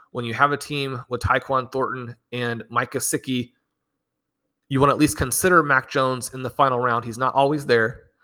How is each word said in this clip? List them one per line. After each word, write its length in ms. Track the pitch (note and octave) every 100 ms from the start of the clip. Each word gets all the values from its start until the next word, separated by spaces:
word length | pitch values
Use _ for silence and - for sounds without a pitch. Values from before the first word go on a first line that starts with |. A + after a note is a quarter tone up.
| _
When 140 | B2
you 100 | A#2+
have 160 | A2+ C#3+
a 60 | C#3+
team 480 | - D3 C#3 B2+ -
with 120 | A#2+
Tyquan 500 | - C3 - C3 A#2+
Thornton 460 | C3 C3+ B2+ A#2+ A#2 _
and 320 | B2 A#2+ A#2 -
Mike 220 | A#2 B2+
Gesicki, 600 | C3 - D#3 - B2 A#2+ _ _ _ _ _ _ _ _ _ _ _ -
you 120 | C3+
wanna 120 | C#3
at 60 | B2
least 180 | D3 -
consider 460 | C3 - F#3 F3
Mac 280 | D3 C3 -
Jones 420 | C#3 C3 B2+ A#2+
in 100 | C3
the 80 | B2+
final 300 | - C#3 B2
round. 240 | B2 A#2
He's 140 | A2+ A2+
not 160 | C3
always 320 | C3+ C#3 D3+ C#3+
there, 380 | A#2 A2 - - _